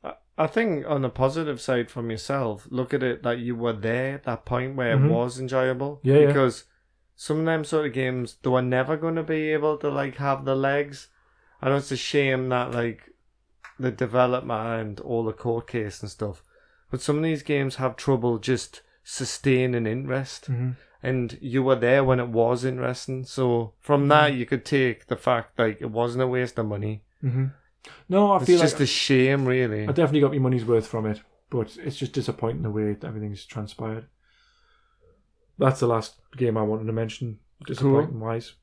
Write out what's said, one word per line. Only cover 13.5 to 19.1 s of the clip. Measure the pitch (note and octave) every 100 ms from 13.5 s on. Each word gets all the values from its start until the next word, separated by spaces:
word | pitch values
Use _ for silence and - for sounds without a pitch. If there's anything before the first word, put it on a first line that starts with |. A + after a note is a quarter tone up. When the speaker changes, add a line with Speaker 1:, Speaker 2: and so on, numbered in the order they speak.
| _ - -
Speaker 1:
the | B2+
developer | G#2+ B2 B2 B2 B2+ A#2+
and | A2 A2+ A2+ G#2+ G#2
all | - A#2
the | A2+
court | A2 A#2+ A#2 -
case | A#2 G#2+ -
and | G#2
stuff, | - G#2 - _ _ _ _ _
but | C3
some | - D3
of |
these | D#3+ D#3
games | C#3 C#3 C3+ -
have | C3 B2+
trouble | - C3 A#2+ A2+
just | - B2 - - _ _
sustaining | -